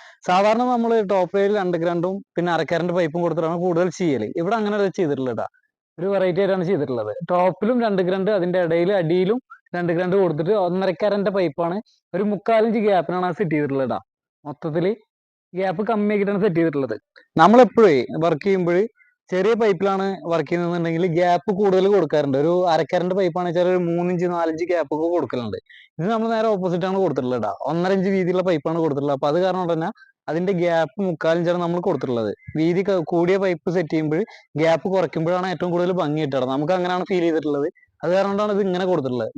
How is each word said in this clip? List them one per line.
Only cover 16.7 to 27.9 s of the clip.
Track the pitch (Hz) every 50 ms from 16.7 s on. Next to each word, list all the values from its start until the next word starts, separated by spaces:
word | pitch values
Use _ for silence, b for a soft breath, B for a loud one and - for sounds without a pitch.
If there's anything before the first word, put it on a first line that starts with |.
| 143 143 135 113 107 - - _ _ B B B _ 160
നമ്മളെപ്പോഴേ | 160 196 226 254 247 190 - 233 220 190 143 127 117 - - 156 160
വർക്ക് | 170 160 139 - 202
ചെയ്യുമ്പോൾ | 196 185 175 170 175 180 214 240 b b b b b b _ _ 185
ചെറിയ | 185 190 214 233 208
പൈപ്പിലാണ് | 226 214 190 151 190 202 196 190 190 196 196 - - 170 165
വർക്ക് | 160 147 -
ചെയ്യുന്നതെന്നുണ്ടെങ്കിൽ | 170 175 175 170 175 175 165 165 165 165 185 180 151
ഗ്യാപ്പ് | 170 180 175 175 175 - 220 196 185
കൂടുതൽ | 214 196 185 185 185 196 208
കൊടുക്കാറുണ്ട്. | 196 165 147 156 151 139 139 131 139 147
ഒരു | 165 175 180 185 175 160
അരക്കരന്റെ | 160 156 - 180 180 170 180 185 202
പൈപ്പാണ് | 190 175 160 180 180 180
വെച്ചാൽ | 160 180 175 180 185
ഒരു | 180 175 170
മൂന്നിഞ്ച് | 170 175 175 180 185 165 180 180 180
നാലിഞ്ച് | 170 170 165 160 160 175 170 175
ഗ്യാപ്പ് | 170 151 139 156
ഒക്കെ | 151 160 170 175
കൊടുക്കലുണ്ട്. | 170 139 - 131 127 117 107 95 - B B B B B B _ -
ഇത് | 160 208 233
നമ്മൾ | 220 226 226 226
നേരെ | 220 220 226 214
ഓപ്പോസിറ്റ് | 180 185 180 170 175 185 185
ആണ് | 190 196 190
കൊടുത്തിട്ടുള്ളത് | 165 135 139 127 123 127 120 107
ട്ടാ. | 101 98 - - 131
ഒന്നര | 156 170 175 185